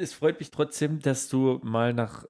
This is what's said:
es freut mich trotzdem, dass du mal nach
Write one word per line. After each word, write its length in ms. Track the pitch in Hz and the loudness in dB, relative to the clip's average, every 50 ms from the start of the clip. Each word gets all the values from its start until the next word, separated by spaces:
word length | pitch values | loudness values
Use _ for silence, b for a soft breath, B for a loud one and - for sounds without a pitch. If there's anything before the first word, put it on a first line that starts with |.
| 175 | -10
es 100 | 131 - | -10 -6
freut 260 | - 151 156 151 - | 0 0 0 0 0
mich 120 | 143 - | -8 -10
trotzdem, 480 | - - 151 151 - - 151 147 156 151 | -2 -2 -2 -2 0 -2 -2 -2 -2 0
dass 300 | - 143 131 131 - - | 0 0 0 0 -2 -2
du 320 | - 131 131 131 127 - - | 0 4 4 4 2 2 -2
mal 300 | 113 113 113 117 120 120 | -2 0 2 2 2 2
nach 320 | 120 113 107 110 - - - | 0 -2 -4 -6 -14 -18 -18